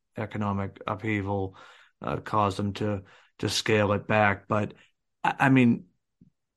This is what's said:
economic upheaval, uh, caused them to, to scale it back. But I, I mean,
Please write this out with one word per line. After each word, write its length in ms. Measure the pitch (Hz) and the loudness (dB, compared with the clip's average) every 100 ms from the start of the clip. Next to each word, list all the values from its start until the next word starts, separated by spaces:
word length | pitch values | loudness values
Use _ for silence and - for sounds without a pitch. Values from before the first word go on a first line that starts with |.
| _ - | _ -10
economic 640 | 107 107 104 98 98 - - | -8 -4 -4 -2 -4 -8 -8
upheaval, 720 | 104 113 107 98 101 95 - - - _ _ | -6 -2 -2 -2 -4 -4 -10 -20 -20 _ _
uh, 160 | 58 73 | -8 -6
caused 400 | - 107 101 95 | -2 0 0 0
them 160 | 104 | -6
to, 300 | 98 107 101 95 - _ _ | -4 -4 -4 -8 -20 _ _
to 80 | - | -4
scale 420 | - - 107 104 | -2 0 2 2
it 140 | 101 - | 0 0
back. 420 | 107 104 98 - | 2 4 0 -2
But 240 | 107 104 - _ _ _ _ | -2 -2 -8 _ _ _ _
I, 120 | - - | -4 0
I 80 | 135 | 4
mean, 340 | 131 120 - - _ _ _ _ _ _ | 6 6 2 -4 _ _ _ _ _ _